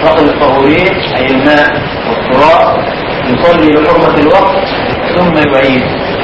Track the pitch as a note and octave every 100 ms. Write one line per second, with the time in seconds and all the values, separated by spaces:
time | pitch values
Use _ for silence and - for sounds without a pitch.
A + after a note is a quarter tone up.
0 | D#3 D#3+ D3 B2+ C3 C3 C#3 D#3+ F3+ F#3+
1 | - C#3+ C3 C3 C#3+ D3 D3 - - -
2 | - - - C3 G#3 E4+ - - - -
3 | - - - - F3 E3 D#3 D3+ D#3 D#3+
4 | D#3 D3+ - G3 F#3+ F#3+ F#3+ - - -
5 | - E3+ F3+ D#3 D3 C3+ C3+ B2+ - -
6 | - -